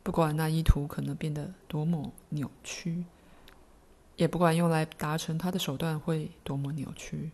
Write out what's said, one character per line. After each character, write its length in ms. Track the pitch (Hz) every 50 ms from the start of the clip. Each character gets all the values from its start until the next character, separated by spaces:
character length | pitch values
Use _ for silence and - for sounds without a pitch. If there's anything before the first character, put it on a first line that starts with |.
不 120 | _ - 175
管 200 | 175 165 156 151
那 140 | 156 160
意 160 | 156 156 165 160
图 240 | - - 147 143
可 140 | 147 - -
能 120 | 139 143 143
变 200 | 160 - 156 147
得 200 | 147 143 185 185 - -
多 160 | - - 151 151
么 300 | 165 170 156 135 - - - - _
扭 200 | 151 147 135 - - - -
曲， 400 | - - - - 170 165 175 175 - - - - - - - - - - - - - - - - - - _ - - -
也 100 | - 170
不 120 | 160 170
管 180 | 165 180 170 160
用 140 | 170 175 170
来 160 | 165 156 156
达 320 | 156 - - - 151 156
成 200 | 160 - - 160
它 140 | 160 185 180
的 80 | 185 185
手 160 | - - 135
段 240 | 127 165 165 156 151
会 320 | - - 165 156 151 165 - - -
多 100 | - 170
么 160 | 139 139 139
扭 180 | 147 151 135 - -
曲。 380 | - - - - 151 147 160